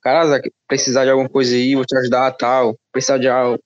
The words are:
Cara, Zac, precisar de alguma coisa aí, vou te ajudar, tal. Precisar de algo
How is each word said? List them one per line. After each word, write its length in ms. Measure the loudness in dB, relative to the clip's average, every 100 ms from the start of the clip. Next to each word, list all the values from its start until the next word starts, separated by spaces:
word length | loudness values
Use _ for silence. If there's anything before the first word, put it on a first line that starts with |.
Cara, 240 | 0 0 2
Zac, 240 | 0 -2 _ _
precisar 380 | -4 0 0
de 60 | 2
alguma 180 | 2 0
coisa 260 | 0 0
aí, 220 | 0 0 0
vou 80 |
te 120 | 0 -2
ajudar, 360 | 0 0 -2
tal. 420 | -2 -2 0 0 -2 _
Precisar 260 | -6 -2 0
de 100 | 0
algo 300 | 0 0 -2